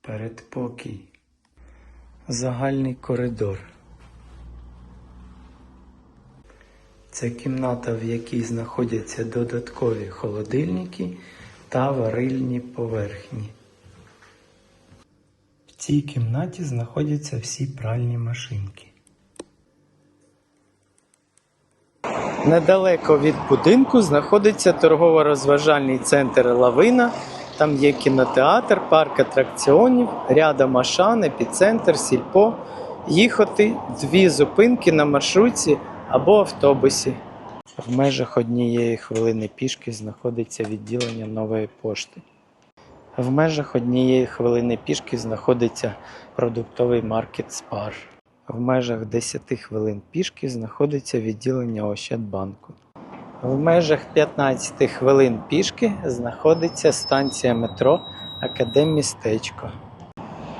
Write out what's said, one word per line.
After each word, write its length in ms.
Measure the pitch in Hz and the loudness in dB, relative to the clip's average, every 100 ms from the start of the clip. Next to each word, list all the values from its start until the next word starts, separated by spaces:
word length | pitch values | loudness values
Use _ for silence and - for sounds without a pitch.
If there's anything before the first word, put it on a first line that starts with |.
Передпокій. 960 | - 107 113 113 - 131 123 123 - 101 - _ _ _ _ _ - _ - - - _ - | -12 -12 -12 -14 -14 -10 -10 -10 -14 -16 -18 _ _ _ _ _ -20 _ -20 -20 -20 _ -12
Загальний 680 | 120 127 123 135 135 131 | -6 -6 -4 -4 -2 -4
коридор. 680 | 127 - 123 123 113 104 95 - _ _ - - - - - - - - - - - - - - - - - - - - _ _ _ _ _ _ _ _ _ _ _ _ | -6 -6 -4 -4 -4 -6 -6 -14 _ _ -20 -20 -20 -20 -20 -20 -20 -20 -20 -20 -20 -20 -20 -20 -20 -20 -20 -20 -20 -20 _ _ _ _ _ _ _ _ _ _ _ _
Це 180 | - 120 | -8 -8
кімната, 640 | 120 139 131 127 120 120 | -6 -8 -4 -4 -4 -6
в 100 | 113 | -6
якій 380 | 113 117 - 120 | -6 -6 -6 -6
знаходяться 840 | 113 117 113 - 117 110 - - | -6 -8 -8 -6 -4 -4 -8 -10
додаткові 840 | 113 120 120 120 120 - 120 107 101 | -6 -6 -4 -6 -10 -6 -4 -4 -8
холодильники 1080 | - 113 104 107 - - 92 90 - 92 - - - - - - | -10 -10 -8 -6 -4 -4 -6 -8 -10 -10 -10 -20 -20 -20 -20 -8
та 220 | 127 135 | -4 -2
варильні 680 | 135 113 113 131 131 127 123 | -2 -4 -4 -4 -4 -4 -6
поверхні. 920 | - - 117 110 101 - - 113 104 - _ _ - - _ _ _ _ _ _ _ _ _ - _ _ _ _ _ _ _ | -10 -10 -6 -6 -6 -10 -14 -14 -14 -18 _ _ -20 -20 _ _ _ _ _ _ _ _ _ -20 _ _ _ _ _ _ _
В 40 | _ | _
цій 260 | - 147 | -2 -2
кімнаті 640 | - 123 113 127 180 180 | -2 -6 -4 -4 -6 -8
знаходяться 720 | 151 120 117 - 151 147 - 117 | -8 -8 -8 -6 -4 -6 -6 -10
всі 280 | - - 135 | -10 -8 -10
пральні 520 | - 113 117 120 120 | -8 -6 -4 -4 -4
машинки. 680 | 117 120 - 104 98 - _ _ _ _ _ - - _ _ _ _ _ _ _ _ _ _ _ _ _ _ _ _ _ _ _ _ _ _ _ _ _ - - - - 147 | -6 -8 -10 -10 -10 -14 _ _ _ _ _ -20 -20 _ _ _ _ _ _ _ _ _ _ _ _ _ _ _ _ _ _ _ _ _ _ _ _ _ -8 -6 -6 -2 2
Недалеко 720 | 165 160 190 185 165 - 151 | 4 4 4 4 2 2 2
від 160 | 151 - - | 2 -2 -2
будинку 520 | 175 160 240 269 247 | 2 6 6 6 4
знаходиться 720 | 180 143 - 208 208 208 185 | 4 2 4 4 4 2 0
торгово-розважальний 1300 | 170 160 156 170 160 147 143 139 143 151 147 135 131 | 4 4 6 6 6 4 2 4 4 4 2 2 -2
центр 480 | - 143 131 - 123 | 2 2 4 4 4
"Лавина". 640 | 123 123 120 214 247 240 - - - - - | 4 4 6 6 6 2 -2 -12 -14 -16 0
Там 180 | 151 139 | 0 4
є 160 | 143 | 2
кінотеатр, 880 | 135 143 131 127 - 139 220 240 196 - | 4 2 2 2 4 4 4 4 0 4
парк 300 | 160 151 - | 4 4 0
атракціонів, 920 | 131 - 131 - - 151 247 247 226 - - | 2 2 0 0 4 6 6 4 0 -4 2
рядом 480 | 135 156 143 131 127 | 4 4 4 2 2
Ашан, 460 | - - 196 233 | 0 2 2 2
епіцентр, 720 | 165 - 117 - 190 226 202 156 | 0 -2 -6 2 2 4 2 0
сільпо. 560 | - 127 - 190 220 - - - - - - | 0 -2 2 4 4 2 -12 -14 -14 -12 0
Їхати 680 | 160 226 - 208 - 214 233 - - | 4 4 4 2 4 2 0 -10 -8
дві 280 | 139 180 185 | 0 4 4
зупинки 640 | 135 143 - 233 247 175 | 4 2 6 4 6 4
на 140 | 160 147 | 4 2
маршрутці 720 | 143 - 185 240 - 160 143 - - - | 2 2 4 4 2 0 0 -2 -16 -2
або 300 | 127 147 208 | 0 6 4
автобусі. 760 | 190 - 139 135 131 - 135 117 - - - - - - 117 | 4 2 2 4 2 2 -4 -6 -14 -20 -18 -18 -16 -14 -4
В 100 | 123 | 0
межах 400 | 139 131 123 - | 0 0 -2 -2
однієї 600 | 117 120 120 120 117 113 | 0 0 0 0 0 -2
хвилини 520 | - 110 113 113 104 - | -4 0 0 0 -6 -6
пішки 360 | 131 - - | -8 -6 -12
знаходиться 720 | 110 107 113 123 117 113 - | -10 -12 -8 -6 -6 -8 -6
відділення 600 | 107 107 107 120 120 113 107 | -8 -6 -6 -6 -4 -6 -8
Нової 440 | 110 110 110 107 _ | -6 -4 -4 -4 _
пошти. 400 | 110 101 - - _ _ _ _ _ _ - - - - | -8 -8 -10 -18 _ _ _ _ _ _ -20 -20 -12 -6
В 140 | 123 | 0
межах 440 | 139 160 151 143 127 | 2 2 -2 -4 -2
однієї 500 | 120 127 127 131 123 | 0 2 4 2 0
хвилини 520 | - 120 120 120 113 - | -2 0 2 0 -4 -4
пішки 320 | 147 - 120 | -6 -4 -8
знаходиться 800 | 113 110 - 123 117 - 113 98 - - - - | -6 -4 0 2 0 -2 -8 -8 -18 -20 -10 -4
продуктовий 680 | 120 117 113 - 123 120 | -2 -2 -8 -2 0 0
маркет 520 | 110 113 120 - - | 0 -4 -4 -10 -10
Спар. 400 | - - 104 104 - - _ _ _ - | -14 -10 -10 -8 -12 -20 _ _ _ -12
В 120 | 113 | -6
межах 460 | 123 127 123 113 107 | 0 0 0 -6 -4
десяти 500 | 117 - - - 120 | -6 -6 -10 -8 -10
хвилин 460 | - 107 107 101 - | -8 -6 -4 -6 -8
пішки 380 | 165 185 - 139 | -6 -6 -6 -10
знаходиться 720 | 120 110 - 147 143 - 123 | -8 -10 -4 -2 -2 -4 -4
відділення 680 | 110 107 135 131 120 110 104 | -4 -4 -4 -4 -4 -4 -6
Ощадбанку. 840 | 104 - 117 107 98 95 98 - - _ - - - - - | -6 -8 -8 -6 -8 -8 -12 -20 -20 _ -20 -20 -20 -20 -10
В 180 | 123 135 | -4 0
межах 400 | 156 170 156 156 - | 4 4 4 0 2
п'ятнадцяти 760 | 160 147 - 135 127 - - 131 | 2 2 0 0 0 -6 -2 -2
хвилин 520 | - 127 139 131 110 - | 2 4 6 4 2 -2
пішки 440 | 151 190 - 226 196 160 | -2 -2 -2 -2 -2 -6
знаходиться 840 | 120 120 - 156 165 170 - 160 | -4 -6 0 2 2 0 0 0
станція 600 | - - 139 139 - 123 | 0 0 0 0 -2 0
метро 460 | 117 113 101 127 170 - - - - | 0 -4 0 2 2 -2 -18 -18 -10
Академмістечко. 1300 | - - 120 139 156 156 135 - 113 110 - - - - - - - - - - - | -10 -4 0 2 2 0 -2 -4 -4 -4 -6 -12 -14 -14 -18 -20 -20 -18 -16 -16 -16